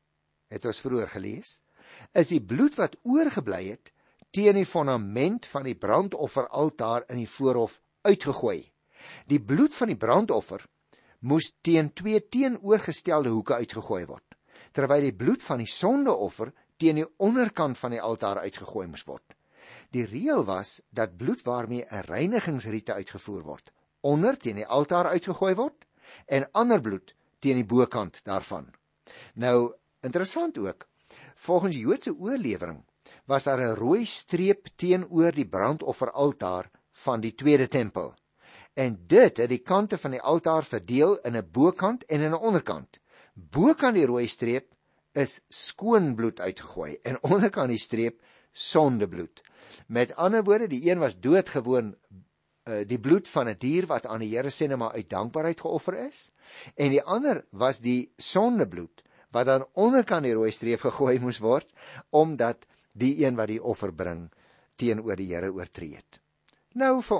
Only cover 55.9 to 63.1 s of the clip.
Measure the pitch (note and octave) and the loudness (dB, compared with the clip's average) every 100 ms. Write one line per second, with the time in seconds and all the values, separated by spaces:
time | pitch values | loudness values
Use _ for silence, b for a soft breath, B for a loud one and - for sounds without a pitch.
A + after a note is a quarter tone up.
55.9 | F#3 C4 - - _ B B B B C#3+ | -6 -8 -12 -20 _ B B B B 2
56.9 | C#3 D#3+ G#3 D4 F#3+ - F#2+ B2+ C3+ A#2+ | 2 2 0 0 -2 -4 0 0 0 0
57.9 | B2 B2 - - F#3 A3+ A#3 A#2 F2 E2+ | -2 -2 -8 -2 2 2 2 -2 -4 -12
58.9 | _ _ b b A#2+ B2+ C3+ C3+ - A3 | _ _ b b 0 4 4 2 2 4
59.9 | C4 A3+ F3 C3+ A2 A2 - A#2 A#2 C3+ | 4 2 0 2 2 0 0 -2 0 0
60.9 | - C3+ B2+ B2 A2+ G#2+ C3+ - _ B | 0 2 2 0 -2 2 2 0 _ B
61.9 | B B D3+ D#3+ C#3+ A#2 A#2+ _ b b | B B 4 4 2 -2 -2 _ b b
62.9 | G#2 B2+ | 0 0